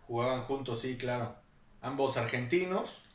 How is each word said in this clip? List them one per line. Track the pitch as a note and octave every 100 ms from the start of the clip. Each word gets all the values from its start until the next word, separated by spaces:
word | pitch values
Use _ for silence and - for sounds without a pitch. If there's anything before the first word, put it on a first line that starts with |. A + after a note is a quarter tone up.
| -
Jugaban | A#2+ B2 B2+
juntos, | A#2+ C3+ B2+ A#2
sí, | C3 B2
claro. | B2 B2 A#2 - - - - -
Ambos | B2+ C#3 C3+ B2+
argentinos, | A#2 B2 B2 F3 F#3 G3 A#3 - -